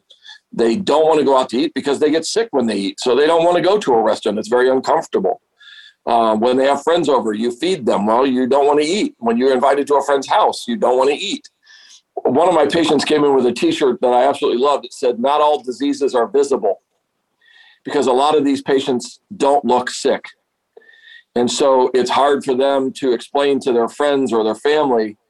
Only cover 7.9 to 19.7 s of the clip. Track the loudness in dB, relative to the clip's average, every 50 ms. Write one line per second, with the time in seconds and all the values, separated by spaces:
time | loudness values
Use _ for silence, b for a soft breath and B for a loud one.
7.9 | -2 0 0 0 2 2 2 2 0 0 0 0 2 2 2 2 2 2 0 0
8.9 | -2 -2 -4 -4 -6 -6 -4 -2 0 0 2 2 2 2 2 2 2 2 0 0
9.9 | 0 0 0 0 0 -2 0 0 0 0 2 0 -2 -4 -6 -8 -6 -2 0 0
10.9 | 2 2 2 0 0 -2 -4 -8 -8 -10 -12 -14 _ _ B B B B B B
11.9 | B B B B -10 -6 -4 -2 0 2 2 2 2 2 2 2 2 0 0 2
12.9 | 0 0 0 0 0 2 2 2 2 2 2 0 0 0 -2 -2 0 0 0 0
13.9 | 0 0 0 2 2 4 2 2 0 0 -2 -2 0 0 0 0 0 -2 -4 -8
14.9 | -10 -4 -2 -2 -2 0 0 0 2 2 2 2 2 0 -4 -8 -8 -4 -4 -4
15.9 | -2 -2 -2 -2 0 0 -2 0 0 0 0 0 0 -2 0 -2 -4 -4 _ _
16.9 | _ _ _ _ _ _ _ _ _ _ b b b b b b b b b -6
17.9 | -2 -2 0 2 2 2 2 2 2 2 2 0 -2 -2 -2 -2 -2 0 0 -2
18.9 | -4 -4 -6 -10 -16 -20 _ -16 -8 -2 0 2 2 2 2 0